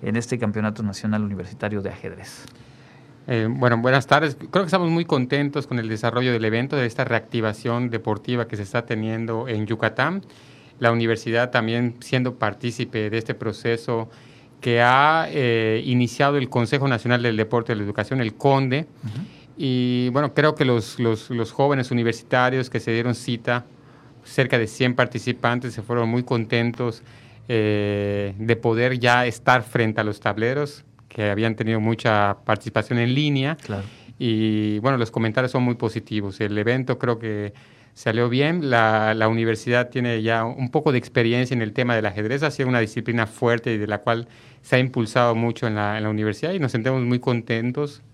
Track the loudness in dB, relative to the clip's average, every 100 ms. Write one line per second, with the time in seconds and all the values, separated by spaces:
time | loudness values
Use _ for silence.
0 | -4 -2 -2 -2 -2 -2 -2 -2 -6 -4
1 | -4 -2 -2 -6 -10 -6 -6 -4 -6 -10
2 | -14 -14 -18 -18 -20 -20 -20 -20 -20 -20
3 | -20 -18 -4 -2 0 2 4 4 4 4
4 | 6 4 4 -4 -2 0 2 2 2 0
5 | 2 0 2 0 0 -2 -4 -4 -4 -2
6 | 0 0 2 2 0 0 -2 -2 -2 -2
7 | 0 0 -2 -2 -2 -2 -2 -2 -2 -4
8 | -2 -4 -2 -4 -2 -6 -4 -4 -4 -4
9 | -4 -4 -4 -6 -4 -4 -2 0 -2 0
10 | -2 -2 -8 -20 -20 -20 -20 0 2 2
11 | 2 0 0 0 2 0 0 0 -2 -4
12 | -2 0 0 -2 -4 -2 -6 -4 -4 -4
13 | -2 -4 -4 -6 -6 -4 -4 -4 -2 -4
14 | -4 -12 -20 -20 -20 -8 0 4 6 6
15 | 6 4 0 -2 0 2 2 0 0 2
16 | 2 2 2 2 0 -2 0 0 0 0
17 | 0 0 0 0 0 0 -2 -4 -4 -4
18 | -2 -2 -4 0 2 2 2 -2 -4 -12
19 | -10 -10 -10 -14 -20 -6 -2 0 0 0
20 | 0 0 0 2 2 4 2 2 0 -2
21 | 0 0 -4 -6 -4 0 2 2 0 0
22 | 0 -2 0 2 2 0 -2 -4 -2 -2
23 | 0 -2 -4 -4 -2 -2 -4 -20 -20 -20
24 | -20 -20 -10 -2 2 2 0 0 0 2
25 | 0 0 -6 -2 0 -2 -4 -10 -4 -2
26 | 0 0 0 -2 0 0 0 -2 -6 -6
27 | -14 -20 -20 -18 -2 0 2 0 0 -2
28 | -2 -2 -4 -6 -2 0 2 2 2 2
29 | 4 4 4 0 4 4 4 0 0 0
30 | -2 -2 -4 -2 -2 -2 -4 -8 -20 _
31 | -16 -4 -2 0 0 0 -2 0 0 0
32 | 2 4 4 0 -2 -2 0 -2 0 0
33 | 0 2 0 0 -2 -6 -8 -8 -8 -14
34 | -20 -6 -2 0 2 2 0 0 0 0
35 | 0 0 0 0 0 2 0 0 -2 -4
36 | -6 -6 -6 -4 -2 0 0 0 0 -2
37 | -2 -2 -4 -6 -6 -10 -20 -20 -20 -8
38 | -2 0 2 2 0 0 2 4 4 4
39 | 2 2 2 2 0 -2 0 0 0 -2
40 | -2 0 0 0 -2 -4 -2 0 2 0
41 | 0 2 2 2 0 -2 -2 0 0 2
42 | 0 -2 -2 -2 -2 -2 0 2 0 -2
43 | -2 -2 -2 0 2 2 0 -2 -2 -4
44 | 0 -2 -2 -16 -20 -16 0 2 2 0
45 | 0 4 4 4 0 0 -2 0 0 -2
46 | -2 -2 -2 -2 -4 -2 -2 -2 0 0
47 | 0 0 0 -2 -2 -2 -2 -4 -6 -8
48 | -18